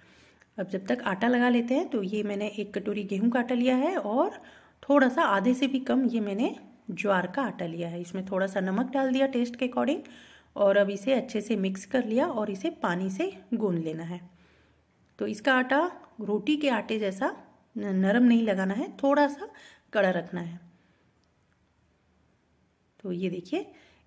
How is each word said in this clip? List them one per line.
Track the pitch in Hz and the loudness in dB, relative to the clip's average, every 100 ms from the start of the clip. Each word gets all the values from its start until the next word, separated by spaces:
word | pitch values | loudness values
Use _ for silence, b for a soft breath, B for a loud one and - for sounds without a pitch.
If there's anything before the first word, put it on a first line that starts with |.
| b b b b b - | b b b b b -10
अब | 190 | -6
जब | 190 190 | -6 -2
तक | 247 | -2
आटा | - 190 233 | -2 0 2
लगा | 247 247 | 4 4
लेते | 240 233 | 2 2
हैं, | 277 359 | 0 0
तो | 226 | -2
ये | 185 214 | -2 -2
मैंने | 208 202 208 | -4 -4 -6
एक | 208 202 | -6 -8
कटोरी | 196 208 208 | -6 -4 -6
गेहूं | 190 196 233 | -4 0 2
का | 247 | 2
आटा | 240 | 0
लिया | 247 254 254 | 0 2 2
है | 302 370 | 2 0
और | 202 247 381 - B B B B | -2 0 0 -4 B B B B
थोड़ा | - 285 254 | 2 4 6
सा | 262 | 4
आधे | 285 196 226 | 2 4 2
से | 254 269 | 2 0
भी | 269 | 0
कम | 254 247 247 | 0 2 2
ये | 233 | 0
मैंने | 208 196 311 - - - - | -2 0 -2 -2 -14 -18 -12
ज्वार | 175 202 185 180 | -4 2 2 2
का | 277 | -2
आटा | 233 185 170 | -4 -4 -6
लिया | 165 170 | -6 -6
है। | 175 | -6
इसमें | 175 190 190 | -8 -8 -4
थोड़ा | 190 190 | -2 0
सा | 196 | 0
नमक | 185 196 254 | 0 0 0
डाल | 269 262 | 0 0
दिया | 262 269 | 2 2
टेस्ट | 254 240 - | 0 -2 -2
के | 247 | -4
according | 240 240 349 B B B B B - | 0 0 -2 B B B B B 0
और | 196 202 | 4 4
अब | 202 | 2
इसे | 202 262 | 0 0
अच्छे | 254 - 214 | 0 0 -6
से | 196 208 | -2 0
मिक्स | 190 190 - | 0 -4 -2
कर | 262 | -2
लिया | 214 233 339 | 0 0 0
और | 233 208 | -2 -4
इसे | 190 330 320 | -4 -6 -2
पानी | 202 175 190 | -2 0 -2
से | 190 381 - - | -2 -4 -6 -6
गूंद | 226 208 170 | -2 0 0
लेना | 160 160 | -4 -6
है। | 165 175 - b b b b b _ _ _ - | -8 -10 -14 b b b b b _ _ _ -8
तो | 208 | -6
इसका | 214 277 | -2 2
आटा | 254 254 277 359 - - - | 2 4 2 2 -4 -16 -10
रोटी | 202 208 196 302 | -4 -2 0 0
के | 285 | 2
आटे | 220 220 220 | 0 -2 -2
जैसा | 202 190 294 - - _ _ 220 | -2 -2 -4 -4 -14 _ _ -8
न-, | 202 | -2
नरम | 190 190 233 | 2 4 6
नहीं | 247 233 | 6 6
लगाना | 220 190 190 | 4 0 0
है, | 202 370 | -2 -4
थोड़ा | - 277 285 285 | -2 2 4 4
सा | 285 403 B B B _ | 0 -12 B B B _
कड़ा | 214 190 | 2 2
रखना | 180 170 175 | 2 -4 -8
है। | 170 175 - b b b b b _ _ _ _ _ _ _ _ _ _ _ _ _ _ _ _ _ _ | -8 -10 -18 b b b b b _ _ _ _ _ _ _ _ _ _ _ _ _ _ _ _ _ _
तो | 196 | -8
ये | 180 185 | -4 -4
देखिए | 180 180 349 - b b b | -4 -4 -6 -6 b b b